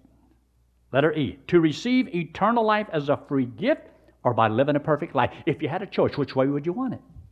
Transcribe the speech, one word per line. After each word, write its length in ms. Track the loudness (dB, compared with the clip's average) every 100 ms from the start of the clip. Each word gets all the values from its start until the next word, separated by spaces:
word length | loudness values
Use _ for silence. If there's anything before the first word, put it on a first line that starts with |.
| _ _ _ _ _ _ _ _ -4
letter 220 | 0 2
E. 260 | 0 -4 -6 2
To 120 | 4
receive 540 | 4 0 0 0 0
eternal 500 | -4 -6 0 0 2
life 240 | 2 0 0
as 180 | -4 0
a 100 | -2 0
free 180 | -2 -2
gift 380 | -2 -2 -2 -6 _ _ _
or 100 | 0
by 140 | 2 2
living 280 | 4 2 0
a 40 |
perfect 360 | 0 -2 0 -2
life. 160 | -2 -2 -4
If 160 | -4
you 80 | -4
had 120 | -6
a 60 | -4
choice, 300 | 0 0 0
which 180 | -2 0
way 120 | 0
would 180 | 0 -4
you 80 |
want 220 | -4 -6 -6
it? 60 | -12 -20 -20